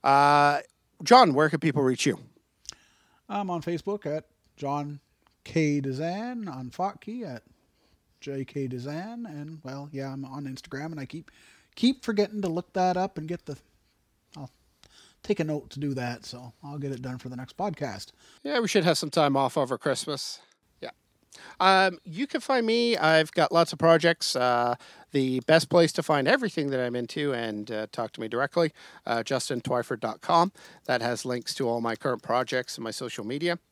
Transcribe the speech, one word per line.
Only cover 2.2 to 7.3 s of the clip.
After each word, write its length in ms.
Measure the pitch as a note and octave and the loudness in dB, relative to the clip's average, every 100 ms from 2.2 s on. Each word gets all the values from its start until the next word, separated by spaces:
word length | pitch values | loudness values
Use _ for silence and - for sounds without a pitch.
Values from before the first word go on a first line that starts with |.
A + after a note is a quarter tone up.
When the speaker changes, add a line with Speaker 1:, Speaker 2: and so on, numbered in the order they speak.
| - _ _ _ - - _ _ _ _ - | -10 _ _ _ -20 -20 _ _ _ _ -8
Speaker 2:
I'm 220 | G3+ F#3+ | -6 -4
on 120 | F3 | -4
Facebook 440 | D#3+ E3+ - G#3 D3 | -4 -4 -4 -6 -4
at 200 | D3+ - _ _ _ | -6 -8 _ _ _
John 440 | C#3 C#3+ D3 D3 _ _ _ _ - | -4 -4 -6 -12 _ _ _ _ -2
K 340 | E3 D3+ D3 | 0 2 0
Dezan, 680 | C#3 C3 E3 F#3+ A#3+ B3 G3+ | -2 -4 -4 -6 -8 -8 -10
on 220 | C3 B2+ | -10 -12
Fotkey 560 | - F#3+ - - A#3+ | -6 -6 -6 -12 -10
at 180 | G#3+ | -10